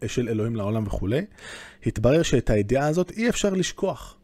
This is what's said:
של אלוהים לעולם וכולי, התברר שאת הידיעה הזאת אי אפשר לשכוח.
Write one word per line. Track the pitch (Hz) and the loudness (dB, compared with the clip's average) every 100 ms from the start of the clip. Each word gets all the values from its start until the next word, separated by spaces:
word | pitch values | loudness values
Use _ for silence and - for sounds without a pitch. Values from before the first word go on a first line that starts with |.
| 110 | -6
של | - 117 | -2 0
אלוהים | 110 113 113 | 0 0 -2
לעולם | 101 113 101 | -2 -2 -2
וכולי, | - 90 135 208 - - - - - 113 | -2 -2 -2 -2 -10 -18 -16 -18 -8 -4
התברר | 107 123 160 | 2 4 4
שאת | 165 123 - | 4 2 4
הידיעה | 107 104 127 147 | 2 2 2 2
הזאת | 165 180 | 0 -2
אי | 214 233 | 0 -2
אפשר | - 208 | 0 0
לשכוח. | 190 170 - 190 139 - - | 0 -2 -2 -4 -4 -10 -20